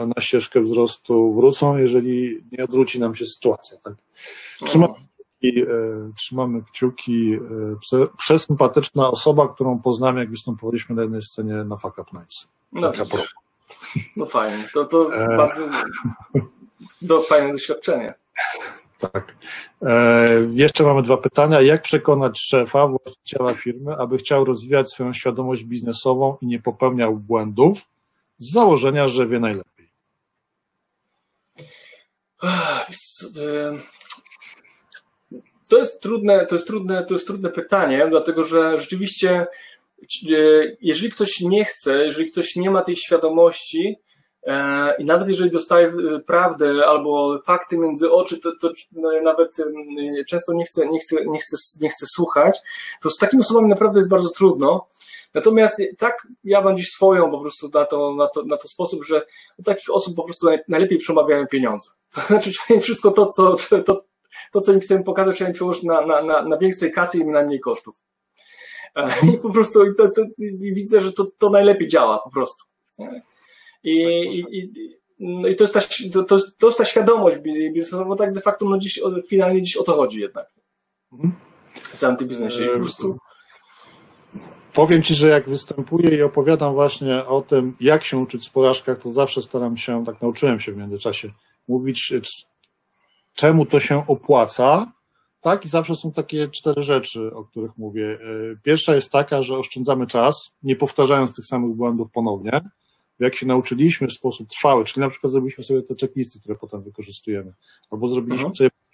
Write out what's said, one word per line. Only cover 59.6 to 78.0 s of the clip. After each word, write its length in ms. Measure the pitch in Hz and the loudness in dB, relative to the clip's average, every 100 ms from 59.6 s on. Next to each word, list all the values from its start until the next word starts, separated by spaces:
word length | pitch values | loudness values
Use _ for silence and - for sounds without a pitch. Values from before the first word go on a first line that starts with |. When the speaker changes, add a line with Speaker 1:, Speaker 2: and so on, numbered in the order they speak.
Speaker 2:
takich 260 | 196 196 - | -4 -4 -2
osób 260 | 196 185 170 | -2 -2 -8
po 80 | |
prostu 240 | 175 - 170 | -10 0 2
naj-, 120 | 156 - | 2 0
najlepiej 300 | 160 190 170 | 0 0 0
przemawiają 500 | - 156 147 143 135 | 0 2 2 2 0
pieniądze. 420 | 139 120 104 - _ | -2 -2 -4 -10 _
<laughs> 180 | _ - | _ -8
To 60 | |
znaczy, 300 | - 214 196 - - | 0 0 0 -4 2
że 100 | 220 | 2
wszystko 320 | - 220 202 | 2 0 2
to, 140 | 196 202 | 4 2
co, 300 | - 185 180 - 190 - | 4 4 4 2 2 2
to, 200 | 196 - _ _ - - | -2 -4 _ _ -20 -4
to, 100 | 202 | 0
co 120 | 196 | 4
im 60 | 196 | 4
chcemy 240 | - 190 | 4 0
pokazać, 320 | 180 185 190 - | 0 0 0 0
trzeba 120 | 180 | -2
im 40 | |
przełożyć 300 | 175 180 175 | -4 -4 -4
na, 220 | 170 160 156 | 0 0 2
na, 160 | 151 | 0
na, 180 | 160 151 | 2 0
na 160 | 156 151 | 0 0
więcej 340 | 190 185 160 | 0 0 -2
kasy 260 | 180 175 175 | 0 0 0
i 80 | 156 | 0
na 180 | 147 | 0
mniej 160 | 147 135 | 0 -2
kosztów. 360 | - 92 - - _ _ _ _ _ - - - - 151 | -4 -6 -10 -20 _ _ _ _ _ -20 -20 -20 -12 -6
E, 140 | 127 165 165 | -4 2 4
i 40 | - | 4
po 120 | 220 | 0
prostu 360 | 214 214 214 196 | 0 2 4 4
i 100 | 202 | 4
to, 140 | 202 | 2
to, 100 | 220 214 - | 2 -2 -4
i 360 | 208 190 202 | -10 -8 -6
widzę, 280 | 190 202 214 | -6 2 2
że 120 | 190 | 2
to, 120 | 190 196 - | -2 -6 0
to 120 | 208 | 2
najlepiej 380 | 202 202 196 160 | 6 6 4 2
działa 320 | 151 117 107 | 2 2 0
po 100 | 127 | -4
prostu. 340 | 135 123 - _ _ _ - | -6 -6 -8 _ _ _ -18
Nie? 240 | - 247 - _ _ _ _ _ | -16 -16 -20 _ _ _ _ _
I, 200 | 160 160 165 170 180 185 | -2 2 2 0 -2 -6
Speaker 1:
Tak, 80 | 175 | -8
Speaker 2:
i, 40 | 190 | -10
i, 400 | 190 - - _ _ - | -12 -14 -18 _ _ -14
no 280 | 185 180 185 | -10 -2 0
i 80 | 190 | 2
to 80 | |
jest 100 | 208 | 2
ta, 60 | 202 - - 190 | 2 -2 -6 -4
to, 100 | 190 | -2
to, 140 | 185 196 196 - | 4 2 2 4
to 100 | 226 | 4
jest 100 | 226 | 4
ta 80 | 220 | 2
świadomość 520 | 226 202 226 185 147 | 2 4 4 4 2
bi-, 340 | 156 151 156 | -2 -4 -4
biznesowa, 320 | 165 165 180 | -4 -6 -6